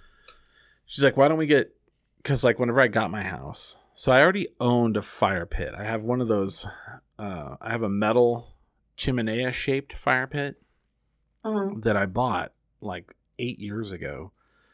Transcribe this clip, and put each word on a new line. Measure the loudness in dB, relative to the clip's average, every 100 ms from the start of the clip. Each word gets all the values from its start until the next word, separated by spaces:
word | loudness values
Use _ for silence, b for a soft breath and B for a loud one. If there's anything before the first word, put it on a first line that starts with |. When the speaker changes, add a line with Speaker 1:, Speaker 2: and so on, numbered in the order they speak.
| b b b b b b b b _
Speaker 1:
she's | 2
like, | 2 6
"Why | 4
don't | 4
we | 4
get," | 4 2 _ _ _ _ _
'cause, | -2 2
like, | 4 2
whenever | 2 4
I | 4
got | 2 -2
my | -4
house, | -6 -8 -10 -12 -14 -16 _
so | -6 2
I | 6
already | 6 4 -4 -2
owned | 2 4 4 0
a |
fire | -4 -2 0 0 -4
pit. | -4 -6 -6
I |
have | -6 -6
one | -2 -2
of | 0
those, | 0 0 -4 -8 B B B _ -14
uh, | -10 -10 -12 -12
I | -8
have | -4
a | -2
metal | 0 2 4 4 2 -6 -20 _ _ _ -6
chimenea | -2 0 0 -2 -2
shaped | -2 -2 -2 -4
fire | -6 0 0 0
pit | -4 -6 -8 _ _ _ _ _ _ _ _
Speaker 2:
Mm-hmm. | -4 -2 -2 -2
Speaker 1:
that | 0 2
I | 0
bought, | 0 -2 -2 -6 -14 _ _
like, | -12 -10 -12 -20 _ -10
eight | -8 -8
years | -10 -8 -8
ago | -10 -10 -10 -14 b b b b